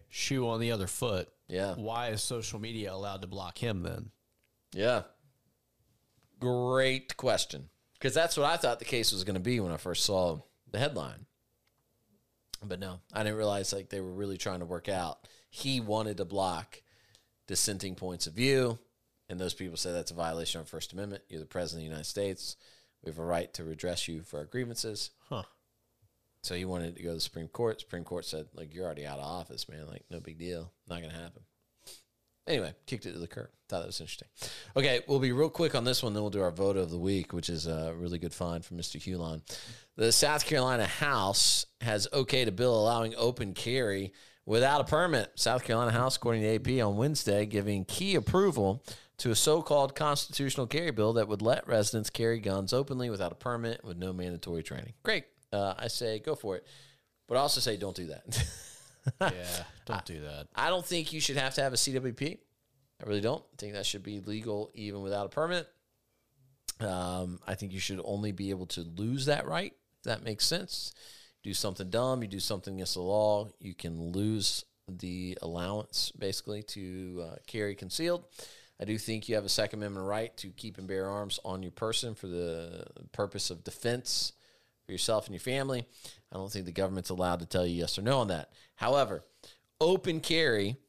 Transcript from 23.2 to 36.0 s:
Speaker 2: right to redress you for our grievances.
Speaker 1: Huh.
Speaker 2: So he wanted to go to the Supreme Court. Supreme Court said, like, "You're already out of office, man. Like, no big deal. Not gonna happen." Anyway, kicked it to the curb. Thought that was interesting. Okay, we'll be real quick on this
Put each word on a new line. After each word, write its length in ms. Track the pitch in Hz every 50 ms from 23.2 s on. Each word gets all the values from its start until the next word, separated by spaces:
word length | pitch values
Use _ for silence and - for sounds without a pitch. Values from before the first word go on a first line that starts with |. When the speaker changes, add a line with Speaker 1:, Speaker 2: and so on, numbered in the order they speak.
| 85
Speaker 2:
right 280 | 85 87 85 85 - -
to 100 | - 82
redress 440 | 80 80 78 - 90 87 - - -
you 140 | 82 78 82
for 160 | - - 73
our 80 | 73
grievances. 640 | - - 123 127 117 113 - - 113 104 98 - - - _ _ -
Speaker 1:
Huh. 160 | - 107 90 - _ _ _ _ _ _ _ _ _ _ _ _ _ _ _ _ _ _ -
Speaker 2:
So 100 | - 90
he 100 | 87 92
wanted 300 | 92 90 90 85 85 87
to 60 | 87 87
go 60 | 85
to 60 | 85
the 60 | 82
Supreme 280 | - - - 85 82 78
Court. 320 | - - 120 113 107 -
Supreme 240 | - - - 87 87
Court 200 | - 90 87 82
said, 220 | - - 78 78 78 -
like, 180 | - 82 76 78
"You're 100 | 87 92
already 220 | 85 76 71 73
out 120 | 71 71 69
of 60 | 69
office, 440 | 76 85 90 90 - 71 64 - -
man. 180 | - 78 76 76
Like, 160 | 85 - - -
no 100 | 87 82
big 180 | - - 78 80
deal. 320 | 82 90 90 82 82 87 - _ _ -
Not 120 | 87 87
gonna 120 | 85 78 82
happen." 280 | 82 85 82 - - - _ _ _ _ _ _ _ _ - - - _ _ _ _ _ _ _ _ _
Anyway, 280 | - 165 123 92 78 - - _
kicked 200 | - - 107 -
it 60 | 95 82
to 40 | 82
the 80 | 85
curb. 220 | 82 - - - - _ _ _ -
Thought 100 | - 87
that 60 | 82
was 120 | 92 - -
interesting. 280 | 80 - - - - - _ - - - - - - - -
Okay, 240 | 135 135 143 127 120 - -
we'll 100 | 143 135
be 140 | 131 127 120
real 160 | 127 156 160
quick 260 | - - 165 156 -
on 100 | 117 117
this 180 | 123 127 -